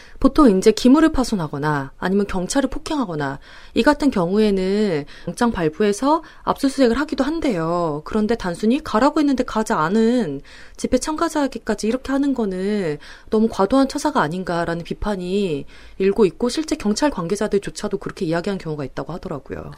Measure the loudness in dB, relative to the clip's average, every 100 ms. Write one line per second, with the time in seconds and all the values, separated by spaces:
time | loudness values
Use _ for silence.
0 | -20 0 2 6 6 6 4 4 6 6
1 | 6 2 0 -2 -4 -2 -2 -2 -4 -6
2 | -2 0 0 -2 -2 0 -2 -4 -4 -4
3 | -2 -4 -4 -6 -12 -20 -4 2 4 4
4 | 2 0 0 2 2 2 0 0 0 -2
5 | -4 -10 -10 -2 0 2 -2 2 0 2
6 | 2 0 -2 -8 -6 -2 -2 2 2 2
7 | -2 -2 -2 0 -2 0 0 0 -2 -4
8 | -4 -2 0 0 -2 -2 0 0 0 2
9 | 2 2 2 0 -2 -2 -2 0 2 4
10 | 4 2 0 -6 -12 -20 -20 -8 -2 0
11 | 0 -2 -2 0 -2 -4 -6 -4 -2 -4
12 | -2 -2 0 0 -2 -2 -2 -2 -2 -6
13 | -10 -20 -2 2 2 2 2 4 2 0
14 | -2 0 0 -2 -4 -2 -2 -4 -6 -6
15 | -4 -4 -2 -2 -2 -4 -8 -16 -20 -2
16 | 0 4 2 2 -4 -2 -4 -2 -2 0
17 | 0 0 -4 -4 0 -2 -2 -8 -6 -6
18 | -8 -6 -2 -2 -2 -6 -6 -8 -8 -8
19 | -10 -10 -8 -10 -8 -12 -10